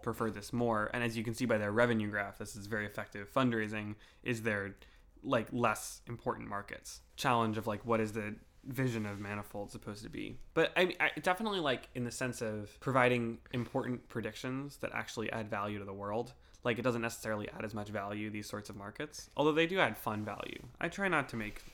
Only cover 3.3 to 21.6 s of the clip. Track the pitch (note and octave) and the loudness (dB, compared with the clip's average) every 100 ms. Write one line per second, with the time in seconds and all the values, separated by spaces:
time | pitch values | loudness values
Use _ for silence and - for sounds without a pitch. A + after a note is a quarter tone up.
3.3 | C3+ B2+ A#2 G#2+ G#2+ G#2 G#2+ - - - | 4 4 4 0 -2 -6 -8 -14 -10 -4
4.3 | A2+ A2+ G#2 G2 G2 - - - - B2 | 0 2 0 0 -6 -16 -20 -20 -10 0
5.3 | B2+ G#2+ A#2+ A#2 G#2+ - - - A#2+ B2+ | 2 2 2 4 2 -2 -10 -10 -6 -4
6.3 | A2 A2 G2+ G#2 - - - - - C#3+ | -4 -4 -6 -6 -10 -12 -16 -14 -2 2
7.3 | A#2 A2+ A2 G#2+ G#2 A#2 A2+ G#2+ A2 G#2 | 4 4 2 -2 -2 2 2 2 -2 -6
8.3 | G#2+ - - - B2 B2+ A2+ G#2 G2+ G2+ | -8 -14 -18 -8 0 0 2 -2 -4 -4
9.3 | G#2 G2+ G#2 G2+ A2 - G#2 A2+ - G2+ | -6 -6 -8 -8 -10 -10 -10 -8 -8 -6
10.3 | A2 - - - - F#3 - D3+ - F#3 | -8 -2 4 4 6 4 4 0 2 0
11.3 | F3+ A3+ G3 D3 A#2+ - C3 A#2+ - B2+ | 2 0 0 2 0 -2 -4 -4 -2 -2
12.3 | A#2 A2+ G#2+ G#2 - - C3 B2 B2 A#2 | -2 -4 -4 -8 -6 2 6 6 6 2
13.3 | A#2 - B2 A#2 C3 A#2 B2 - A#2 A2 | -4 -6 -4 -2 -2 -2 -4 -6 -4 -4
14.3 | - C3 C3 C#3+ - - A2+ A2+ - G#2+ | -4 -6 -4 -6 -6 -4 -4 -6 -4 -2
15.3 | A2+ G#2+ G#2+ G#2 G#2 G2+ G2 G2+ G#2+ B2 | -2 -2 -2 -2 -4 -6 -6 -2 -2 -2
16.3 | - - - B2 A#2 B2 A#2 A#2 - A2+ | -8 -20 -4 0 2 2 2 0 -2 -4
17.3 | G#2+ G#2 - A2 G#2+ G2+ G#2 G2+ G#2+ G#2+ | -2 -4 -6 -6 -4 -4 -4 -4 -4 -4
18.3 | G#2 G#2 G#2 G2+ G2+ G2+ A2 D3+ - - | -6 -6 -8 -8 -10 -10 -8 -8 -10 -8
19.3 | - D3+ D3+ E3 F#3+ C#3 A2 - G#2+ G#2 | 2 4 6 4 6 4 2 -2 -2 -2
20.3 | G2+ - - B2 - E3 G3 G3 D#3+ C3 | -6 -6 -8 -12 -6 -4 0 2 2 0
21.3 | A#2 G#2 - | -2 -6 -8